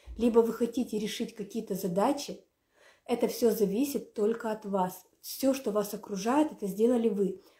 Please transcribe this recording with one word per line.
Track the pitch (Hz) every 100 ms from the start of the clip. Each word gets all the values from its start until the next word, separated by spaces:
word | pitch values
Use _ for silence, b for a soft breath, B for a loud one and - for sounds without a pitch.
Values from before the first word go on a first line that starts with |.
| b b
либо | 233 226
вы | 226
хотите | - 233 - 240 214
решить | 208 - 226
какие-то | - 202 233 220
задачи, | 190 185 175 220 285 - - _ _ _ b b b b
это | 233 220
всё | - 233
зависит | 202 202 202 285 214 -
только | - 208 233 226
от | 214 202
вас. | 196 180 - - _
Всё, | - - 269
что | 269 226
вас | 202 202
окружает, | 202 - 196 214 277 -
это | - 202
сделали | 185 233 247 226
вы, | 202 190 - B B